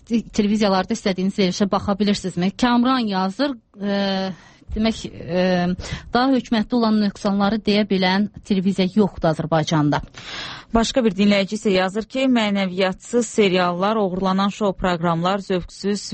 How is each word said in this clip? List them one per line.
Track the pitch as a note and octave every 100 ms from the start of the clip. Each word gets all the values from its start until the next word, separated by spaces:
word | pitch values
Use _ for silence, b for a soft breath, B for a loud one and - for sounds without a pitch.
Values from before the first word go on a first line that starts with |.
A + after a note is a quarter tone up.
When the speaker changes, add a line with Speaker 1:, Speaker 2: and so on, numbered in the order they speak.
| - A3+ -
Speaker 1:
televiziyalarda | - G#3 G#3+ G#3+ F#3+ F#3
istədiyiniz | A3+ G#3 F#3 F#3 -
verilişə | F#3 F3+ G3+
baxa | G3 G3 G3
bilirsinizmi? | G#3 G#3 F#3+ E3+ F3+
Kamran | - B3 A#3+ A#3+ C4 A3
yazır, | F#3+ F#3+ F#3+ C#4+ A#3+ _ G3+
e, | G3+ G3+ G3 F#3+ F#3+ - B B - G#3
demək, | A3 A3 -
e, | - - F3 F#3 F3+ F3 F3+ B B B
daha | A#3+ C4
hökumətdə | B3+ - A3+ G#3 B3
olan | A3+ G#3+
nöqsanları | G3+ - G#3 G3 G3+ A3 G3+
deyə | G#3 G#3+
bilən | F#3+ F#3 F#3+ G#3 - -
televiziya | F#3+ F#3 F#3 F#3 G#3+
yoxdur | G3 - E3+
Azərbaycanda. | D#3 D#3 D#3+ D3+ D#3+ D3 C3 - B B B B B B
Speaker 2:
Başqa | A3+ A3 -
bir | A3+
dinləyici | F3+ G3+ G3+ G3 G#3+
isə | A3
yazır | F#3 F#3 G3 G#3+
ki, | C4 C4+
mənəviyyatsız | A#3+ G#3 G3+ F#3+ F3+ F#3 F#3 - A#3+ A3+
seriallar, | - G3+ F3+ F3 F3 G3 A3+
oğurlanan | G3 F#3 F#3+ F#3 G3 -
şou | G#3
proqramlar, | F#3 F#3+ F3 F3 E3 F3+ G3+
zövqsüz | F#3+ F#3 E3+ - G3 G3+ -